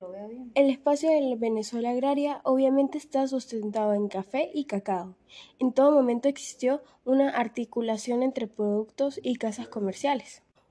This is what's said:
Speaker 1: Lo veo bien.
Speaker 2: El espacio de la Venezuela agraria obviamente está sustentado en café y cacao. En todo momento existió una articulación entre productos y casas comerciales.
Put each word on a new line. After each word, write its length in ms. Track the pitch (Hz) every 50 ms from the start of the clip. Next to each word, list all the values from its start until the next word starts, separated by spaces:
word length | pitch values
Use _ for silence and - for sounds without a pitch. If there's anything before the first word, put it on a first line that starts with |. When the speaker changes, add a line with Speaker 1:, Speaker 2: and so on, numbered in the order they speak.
Speaker 1:
Lo 100 | 185 180
veo 180 | 185 196 208 214
bien. 240 | 233 254 254 240 -
Speaker 2:
El 140 | 277 277 269
espacio 400 | 254 269 - 294 294 285 320 320
de 140 | 311 302
la 140 | 277 254 247
Venezuela 540 | 226 233 226 220 214 214 - 240 233 233 240
agraria 520 | 247 254 269 277 285 285 285 285 277 - -
obviamente 540 | - 262 262 269 262 269 277 277 277 - 294
está 280 | - - - 269 269
sustentado 680 | 262 269 254 - - 240 220 208 214 208 220 214 214 208
en 140 | 202 208 202
café 420 | - 190 196 - - 269 320 -
y 140 | - 294 277
cacao. 500 | - 208 196 196 214 190 175 175 185 185 _ _ _ - - - - _ -
En 140 | 262 254
todo 200 | 247 262 269 285
momento 360 | 302 285 262 240 240 233 - 285
existió 540 | 277 - - - - - 247 254 277 302 - - _ _ -
una 240 | 247 262 269 277 277
articulación 920 | - 233 233 214 - 247 233 - - 240 233 226 220 214 - 247 240 240
entre 240 | 262 269 262 254 233
productos 720 | 208 - - 208 208 208 214 220 214 - - 277 285 277 -
y 140 | - 254 240
casas 320 | - 233 220 208 - 226 -
comerciales. 760 | - 220 202 190 190 - - 277 294 320 - - - - _ _ _ _ _ _